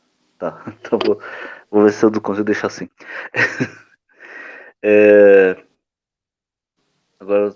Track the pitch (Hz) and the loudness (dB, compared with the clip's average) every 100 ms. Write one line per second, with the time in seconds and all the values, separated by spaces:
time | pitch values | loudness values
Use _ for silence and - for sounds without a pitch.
0 | _ _ _ - 87 - - - - 107 | _ _ _ -14 -12 -12 -18 -20 -8 -6
1 | 107 101 - - - - _ 104 104 101 | -4 -6 -10 -18 -20 -20 _ 0 0 2
2 | 110 107 104 101 104 101 101 - 90 _ | -2 -2 -6 -6 -6 -6 -8 -12 -18 _
3 | - - - - - - - - _ _ | -20 -18 -10 -6 -6 -6 -10 -12 _ _
4 | _ _ - - - - - _ 104 104 | _ _ -20 -20 -20 -20 -20 _ 0 4
5 | 104 104 101 98 92 92 _ _ _ _ | 6 6 6 6 2 -2 _ _ _ _
6 | _ _ _ _ _ _ _ _ _ _ | _ _ _ _ _ _ _ _ _ _
7 | _ _ 98 101 104 | _ _ -4 -2 -2